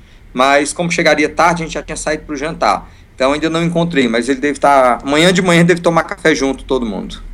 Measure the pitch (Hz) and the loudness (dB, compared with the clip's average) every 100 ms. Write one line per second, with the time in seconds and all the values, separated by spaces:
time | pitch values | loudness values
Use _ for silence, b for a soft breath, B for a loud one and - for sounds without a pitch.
0 | b b b 127 135 143 143 - 170 170 | b b b 0 2 4 2 -4 -4 0
1 | 156 147 147 151 170 170 160 151 143 151 | 2 2 0 2 2 0 -4 -10 -10 -8
2 | 156 156 - 196 151 170 110 92 - b | -6 -6 -6 -8 -8 -2 0 0 -4 b
3 | b - 131 147 160 165 170 170 170 139 | b -2 -2 0 -2 -2 -2 -2 -2 0
4 | 120 117 120 131 143 135 143 139 127 117 | 0 0 -2 -2 -4 0 2 4 4 0
5 | 139 151 175 180 180 170 170 170 175 165 | 0 2 4 2 2 4 4 2 0 0
6 | 160 202 160 131 135 131 - 131 117 92 | -2 -2 0 0 -2 -4 -4 -4 -4 -8
7 | - - - | -10 -14 -16